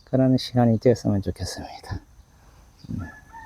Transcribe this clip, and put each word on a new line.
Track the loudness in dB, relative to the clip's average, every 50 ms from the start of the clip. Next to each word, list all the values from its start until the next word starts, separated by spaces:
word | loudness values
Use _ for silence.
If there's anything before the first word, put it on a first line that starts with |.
| _
그런 | -2 0 2 4 4 2 2
시간이 | 0 0 2 2 4 4 4 4
되었으면 | 4 4 2 4 2 0 0 0
좋겠습니다. | 0 -4 -6 -6 -8 -8 -8 -10 -12 -14 -16 -18 -12 -10 -10 -10 -10 _ -20 -20 -20 _ _ _ _ -20 _ -20 -20 -20 _ _ -12 -10
음, | -8 -8 -8 -10 -14 -18 -20 -20 -20 -18 -16